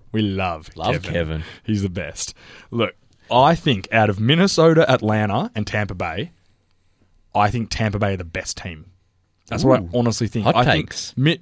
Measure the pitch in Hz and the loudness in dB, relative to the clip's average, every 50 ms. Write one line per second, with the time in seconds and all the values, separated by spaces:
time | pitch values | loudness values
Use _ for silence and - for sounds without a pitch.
0 | _ - - 110 107 101 95 95 95 92 85 78 - - - 80 80 104 135 151 | _ -6 -4 -2 -2 -2 -2 -2 -4 -4 -6 -6 -10 -16 -12 -6 -4 -2 -2 -2
1 | - - 85 87 85 78 80 80 78 - - - _ - 110 101 95 98 87 92 | -4 -4 -2 -2 -2 -2 -4 -6 -8 -10 -14 -14 _ -4 -2 -2 -2 -4 -4 -6
2 | 82 73 - - - - - _ - - - - - _ - 117 113 95 - _ | -10 -10 -10 -10 -10 -10 -12 _ -20 -20 -20 -20 -18 _ -2 -2 -2 -2 -2 _
3 | _ _ _ _ _ _ 117 120 135 151 170 165 - 160 123 95 92 - - 113 | _ _ _ _ _ _ 4 4 6 6 4 2 0 -2 -2 -2 -2 -2 2 2
4 | 110 104 101 95 107 120 151 170 190 196 - - 160 165 160 160 160 - 127 120 | 2 2 2 0 2 2 4 4 4 2 4 4 4 6 6 6 4 4 4 2
5 | - 107 107 107 107 104 98 120 180 233 - 110 107 - - 107 104 95 104 90 | 2 0 0 0 0 0 0 -2 -4 -4 -4 -6 -6 -4 -2 -4 -4 -4 -6 -6
6 | 92 85 80 95 127 180 - _ _ _ _ _ _ _ _ _ _ _ _ _ | -6 -6 -6 -8 -8 -10 -12 _ _ _ _ _ _ _ _ _ _ _ _ _
7 | _ _ _ _ _ _ _ 101 104 107 110 120 113 - - - 113 107 101 104 | _ _ _ _ _ _ _ 0 2 2 2 -2 -4 -4 -4 -2 -2 -2 0 0
8 | 107 101 98 90 87 82 - 92 90 - - - - 95 82 76 80 - _ _ | -2 -2 -2 -4 -6 -8 -10 -10 -8 -8 -10 -10 -10 -12 -14 -14 -18 -20 _ _
9 | _ _ _ _ _ _ _ _ _ _ 113 110 - 131 131 117 95 85 87 123 | _ _ _ _ _ _ _ _ _ _ -4 0 4 4 4 4 2 -2 -2 0
10 | 120 117 110 - 120 107 - 123 101 113 170 117 127 147 110 - - - - - | 0 0 0 0 -4 -2 -2 0 0 2 2 4 4 4 2 0 0 -4 -10 -12
11 | - - - - 131 151 170 - | -12 -10 -4 0 0 0 0 0